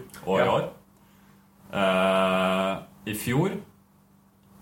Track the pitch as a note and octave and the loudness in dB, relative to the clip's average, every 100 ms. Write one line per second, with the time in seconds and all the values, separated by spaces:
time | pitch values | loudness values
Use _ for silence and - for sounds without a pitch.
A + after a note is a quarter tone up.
0 | - - - F#2+ F#2+ B2 F3 - - _ | -10 -10 -2 2 2 2 -2 -8 -20 _
1 | - - - - _ _ - G2+ F#2+ F#2 | -20 -20 -20 -20 _ _ -8 0 2 2
2 | F#2+ F#2+ F#2+ F#2+ F#2+ F#2+ F#2+ F#2+ - - | 2 2 2 2 0 0 -2 -4 -10 -14
3 | - - - C3+ F#3+ - - - _ _ | -10 -6 -2 0 0 -4 -12 -20 _ _
4 | _ _ _ _ _ - | _ _ _ _ _ -16